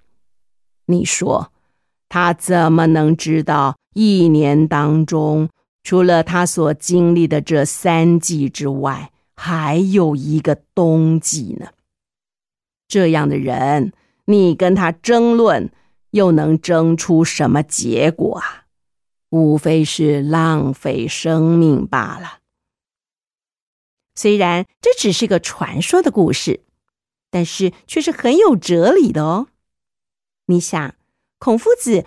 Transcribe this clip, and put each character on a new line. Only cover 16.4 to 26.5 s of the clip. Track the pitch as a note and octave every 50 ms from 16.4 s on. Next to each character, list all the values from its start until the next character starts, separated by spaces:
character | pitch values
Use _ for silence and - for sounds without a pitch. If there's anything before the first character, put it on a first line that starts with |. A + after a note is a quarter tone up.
| D3+ D#3 D#3+ D#3
争 | - - E3+ D#3+ E3 E3 E3
出 | E3 - - E3+ D#3+ E3
什 | - - - D3+ -
么 | C#3+ D3 C#3+
结 | - - - B2+ A#2+ A#2 A#2 C#3 E3
果 | E3 - - - A#3+ -
啊？ | - - - - _ _ _ _ _ _ _ _ _ _ _ _ _ -
无 | - D#3+ D#3+ D3+ D3+ D3+
非 | - D#3 D#3+ D#3+ D3+
是 | D3 - - D#3+ D3+ D3 C#3+
浪 | C#3 D3 D#3 E3 D#3+ D#3+ D#3+ D3+ C#3 C3+ C3+
费 | - - C#3 - - A2+ D3+
生 | - - - D#3+ D#3+ D#3+ D#3+ E3 E3+ E3+
命 | E3 D#3 C#3+ C3+ C3+ -
罢 | - B2+ A2 - - -
了。” | F3+ - - _ _ _ _ _ _ _ _ _ _ _ _ _ _ _ _ _ _ _ _ _ _ _ _ _ _ _ _ _ _ _ _ _ _ _ -
虽 | - - G#3+ G#3 G3+
然 | F#3+ F3 F3 F3 F#3 - _ _
这 | - A#4 B4
只 | - - G#3
是 | E3+ - A#3
个 | F#3 G3 E3+
传 | - - - - - - - C#3
说 | F3 - - F#4 F4
的 | C4+
故 | G3 A3 E3+ C#3+
事， | B2+ - - -